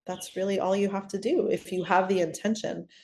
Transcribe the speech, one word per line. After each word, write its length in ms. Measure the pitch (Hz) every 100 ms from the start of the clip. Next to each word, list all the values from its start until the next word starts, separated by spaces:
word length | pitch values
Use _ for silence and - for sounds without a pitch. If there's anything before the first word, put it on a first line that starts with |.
| -
that's 300 | 185 - 185
really 220 | 190 190
all 160 | 185
you 140 | 202 196
have 180 | 196 196
to 100 | 196
do 300 | 214 349 -
if 200 | - -
you 140 | 185
have 240 | 170 185 190
the 120 | 185
intention 680 | 165 156 208 220 - 170 175 -